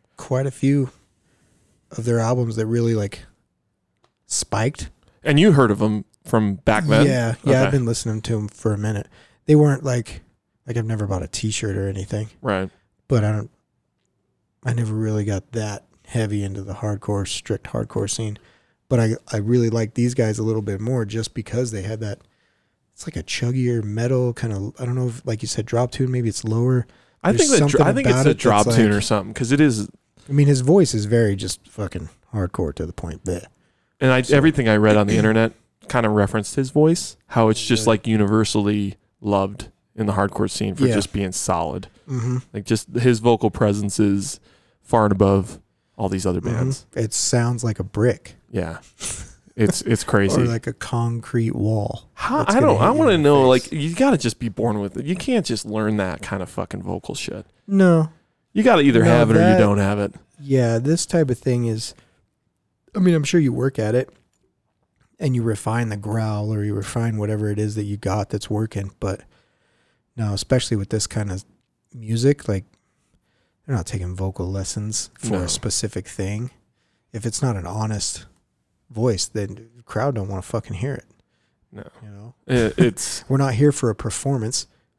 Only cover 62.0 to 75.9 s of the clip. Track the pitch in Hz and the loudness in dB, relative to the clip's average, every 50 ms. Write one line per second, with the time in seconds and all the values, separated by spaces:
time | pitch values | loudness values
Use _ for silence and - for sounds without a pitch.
62 | _ _ _ _ _ _ _ _ _ _ _ _ _ _ _ _ _ _ - - | _ _ _ _ _ _ _ _ _ _ _ _ _ _ _ _ _ _ -2 2
63 | 185 180 170 160 143 - - 170 151 131 - - 123 135 - - 110 104 117 123 | 2 4 4 2 2 2 2 2 2 2 2 0 -2 -2 0 0 0 0 2 0
64 | 131 - _ _ _ _ _ _ _ _ _ _ _ _ _ _ _ _ _ _ | 0 -2 _ _ _ _ _ _ _ _ _ _ _ _ _ _ _ _ _ _
65 | _ _ _ _ 180 139 127 120 113 117 110 101 - 107 110 117 120 110 107 104 | _ _ _ _ -4 -2 0 0 0 0 -2 -2 -2 -2 -2 -2 -2 -4 -6 -8
66 | 104 107 110 113 110 110 107 104 104 107 110 104 104 104 101 101 101 - - 117 | -6 -6 -4 -2 -2 -2 -2 -4 -4 -4 -4 -2 -2 -4 -4 -4 -6 -6 -4 -2
67 | 113 117 107 107 104 104 107 104 107 104 104 104 107 104 104 107 104 101 104 101 | -2 -2 -2 -2 -2 -2 -2 -2 -2 -2 -2 -2 -2 -4 -4 -6 -6 -6 -6 -6
68 | - 98 95 104 98 - - 104 - - 107 107 110 107 - 101 98 98 - _ | -4 -2 -2 -2 -2 -4 -6 -8 -6 -4 -4 -4 -4 -4 -6 -8 -8 -8 -10 _
69 | 113 98 95 - - _ _ _ _ _ _ _ _ _ _ _ _ _ _ _ | -6 -6 -6 -8 -10 _ _ _ _ _ _ _ _ _ _ _ _ _ _ _
70 | _ _ _ 117 110 104 101 95 - - 131 123 - - 117 104 98 - - 107 | _ _ _ -6 -4 -4 -4 -4 -2 0 0 0 0 0 -2 -4 -2 -4 -4 -4
71 | - - - 113 104 104 95 98 - _ _ _ _ _ _ _ _ _ - 123 | -4 -4 -6 -6 -6 -6 -8 -10 -12 _ _ _ _ _ _ _ _ _ -20 -14
72 | 110 107 113 113 123 139 143 - - - 101 95 98 - _ _ _ _ _ _ | -8 -4 -2 2 2 2 2 2 -2 -4 -4 -4 -6 -10 _ _ _ _ _ _
73 | _ _ _ _ _ _ _ _ _ _ _ _ _ - 135 117 - - - 98 | _ _ _ _ _ _ _ _ _ _ _ _ _ -6 -4 -4 -4 -6 -6 -6
74 | 90 90 92 92 95 95 95 - 92 92 98 98 98 - - 110 104 107 107 - | -6 -8 -6 -6 -6 -6 -4 -6 -6 -6 -6 -6 -6 -6 -8 -8 -8 -6 -6 -8
75 | - - _ - - 117 104 92 90 85 - - - 104 - - - 101 | -8 -10 _ -10 -6 -4 -4 -4 -2 -4 -6 -6 -4 -4 -4 -4 -6 -6